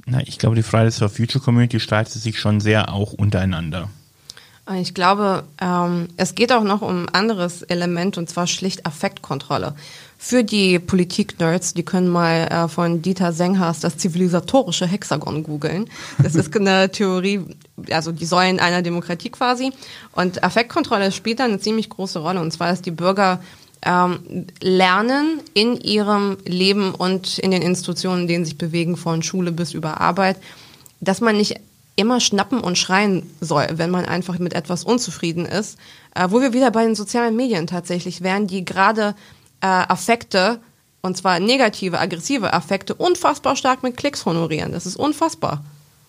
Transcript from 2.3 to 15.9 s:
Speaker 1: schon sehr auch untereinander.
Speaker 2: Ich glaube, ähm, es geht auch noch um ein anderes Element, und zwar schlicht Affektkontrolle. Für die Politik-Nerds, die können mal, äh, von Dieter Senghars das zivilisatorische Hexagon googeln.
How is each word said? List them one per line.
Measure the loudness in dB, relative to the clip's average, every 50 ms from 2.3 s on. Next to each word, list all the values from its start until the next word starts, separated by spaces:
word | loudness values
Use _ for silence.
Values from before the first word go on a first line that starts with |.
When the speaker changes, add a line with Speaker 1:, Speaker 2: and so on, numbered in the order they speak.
| -4 -2
Speaker 1:
schon | 0 2 2 2
sehr | 4 4 4 4 2 0
auch | 0 -2 -4 -2 -2
untereinander. | 0 0 2 2 2 0 0 0 -2 -4 -6 -6 -6 -8 -10 -12 -16 _ _ _ _ _ -20 -20 -20 -20 -20 -20 _ -10 -8 -6 -4
Speaker 2:
Ich | -6 -6 -2
glaube, | 2 2 4 4 4 2 2 0 0 -4 -8 -8 -4
ähm, | -2 0 0 2 2 0 0 -2 -4 -4 -4
es | -4 -4 -2 0
geht | 2 2 4
auch | 4 4 4
noch | 2 0 0
um | -2 -2 -2 -2 -2
ein | 0
anderes | 0 2 2 2 0 0 -2 -4 -4 -6
Element, | -6 -4 -2 -2 0 -2 0 0 -2 -2 -2
und | -4 -6
zwar | -6 -4 -4 -2
schlicht | -2 -2 -2 -4 -4 -4 -6 -8
Affektkontrolle. | -8 -6 -4 -6 -6 -6 -6 -8 -8 -8 -6 -4 -4 -2 -2 -2 -4 -6 -10 -14 -18 -20 -20 -20 -20 -20
Für | -14 -4 0 2 2 2
die | 4 2 4 4 4 4 2
Politik-Nerds, | 2 2 2 2 2 2 0 -2 -2 -2 -2 0 0 2 2 0 -2 -4 -4
die | -4 -4
können | 0 0 2 2
mal, | 4 4 4 4 4 2 2 2
äh, | 0 0 0 0
von | 0 0 0 0 0 0 0 0
Dieter | 0 0 0 0 0
Senghars | 2 2 2 2 2 2 2 0 0 -2
das | -2 -4 -2
zivilisatorische | -2 -2 -2 0 2 2 2 2 0 0 2 2 2 2 2 -2 -2 -2
Hexagon | -2 -2 -2 -2 -2 -4 -2 -2 -4 -6 -6 -6
googeln. | -6 -6 -4 -4 -4 -4 -4 -6 -6